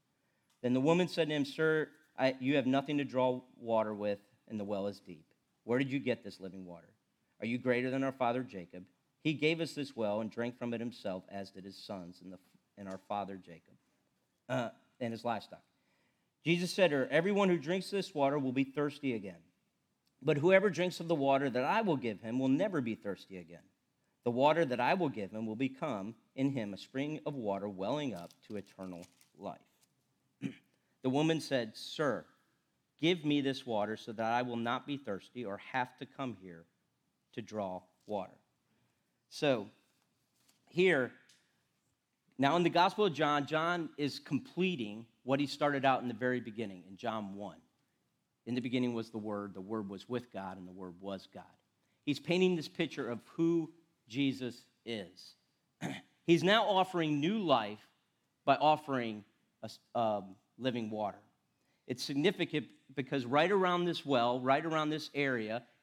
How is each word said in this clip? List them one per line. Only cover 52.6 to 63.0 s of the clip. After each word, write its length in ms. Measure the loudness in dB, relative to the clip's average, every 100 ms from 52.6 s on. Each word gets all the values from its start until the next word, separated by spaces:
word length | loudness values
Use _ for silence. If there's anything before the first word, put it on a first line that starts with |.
| -2
picture 400 | -4 -4 -4 -6
of 120 | -6 -6 0
who 360 | 2 2 0 -8 _ _ -8
Jesus 560 | 0 0 0 -4 -8 -16 _
is. 520 | -8 -8 -8 -14 -20 -20 _ _ _ -10
<clears throat> 60 | -8 -8 -14 _ 4
He's 160 | 6
now 220 | 6 4
offering 560 | 6 4 4 2 0 2
new 180 | 2 2
life 480 | 4 4 2 -8 -16 _ _ _ _ _
by 120 | 2 4
offering 680 | 6 4 2 -2 -2 -6 -12 _ _ _
us, 160 | -14 -14 _
um, 400 | 0 0 0 -4 -14 _ -6
living 320 | -4 -2 -4
water. 280 | -4 -4 -6 -16 _ _ _ _ _ -8
It's 160 | -6
significant 640 | -4 2 2 2 0 -2 -4 -12 -12
because 300 | -8